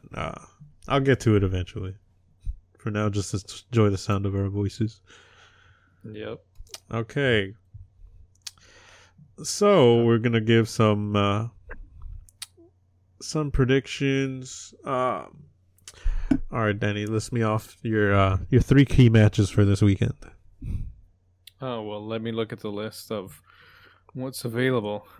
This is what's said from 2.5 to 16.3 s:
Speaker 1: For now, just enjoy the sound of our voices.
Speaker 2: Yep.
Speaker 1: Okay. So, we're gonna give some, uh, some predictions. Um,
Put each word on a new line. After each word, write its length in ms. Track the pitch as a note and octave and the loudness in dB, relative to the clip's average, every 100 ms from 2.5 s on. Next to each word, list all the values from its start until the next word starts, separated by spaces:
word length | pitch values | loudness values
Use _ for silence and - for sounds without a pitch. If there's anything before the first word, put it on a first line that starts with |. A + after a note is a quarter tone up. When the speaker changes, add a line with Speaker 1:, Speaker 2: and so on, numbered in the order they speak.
| - _ _ | -12 _ _
Speaker 1:
For 100 | A2+ | -6
now, 200 | G#2 G#2+ | -2 -2
just 240 | G2+ F#2+ G2+ - - - | -2 -4 -8 -10 -18 -4
enjoy 200 | A#2 G#2 | 2 2
the 80 | F#2+ | 2
sound 280 | - G2+ G2 | -2 -4 -2
of 80 | |
our 140 | G2 G2 | -2 -4
voices. 540 | G2+ G2+ - A2 - _ - _ _ - _ _ _ _ _ - | -4 -6 -4 -6 -6 _ -20 _ _ -20 _ _ _ _ _ -20
Speaker 2:
Yep. 300 | G#2+ A2 A#2+ _ - - - _ | -14 -14 -14 _ -20 -20 -20 _
Speaker 1:
Okay. 640 | A2+ A2+ C#3+ C3+ A2+ G2 G#2 _ - - _ - - - _ - - _ - - - _ _ - - | -8 -6 -4 0 0 -2 -10 _ -20 -20 _ -20 -20 -20 _ -20 -20 _ -20 -20 -20 _ _ -20 -16
So, 640 | F3+ - G3+ G3 A#2+ A#2 A#2 | -12 0 4 6 6 6 4
we're 140 | A#2 | 2
gonna 200 | A#2+ A#2 | 2 0
give 300 | A2 A2+ A2 | 4 4 4
some, 460 | - G#2+ G#2 G#2 G#2 | 2 2 2 0 0
uh, 300 | G2+ G2+ A#2 - - - - - - - - _ - _ - _ _ _ _ _ | 2 0 -4 -12 -18 -18 -18 -18 -16 -16 -20 _ -20 _ -20 _ _ _ _ _
some 300 | - D#3 D3 | -8 -6 -4
predictions. 1200 | - B2+ C3+ - - C#3 C3+ C3+ C3 B2+ - - - - | 0 2 0 -2 -6 -4 -2 -4 -8 -14 -18 -20 -16 -8
Um, 580 | C3 B2+ F#2+ G1+ - - _ _ _ - - - - - | -4 -4 -6 -10 -20 -20 _ _ _ -20 -6 -2 -2 -2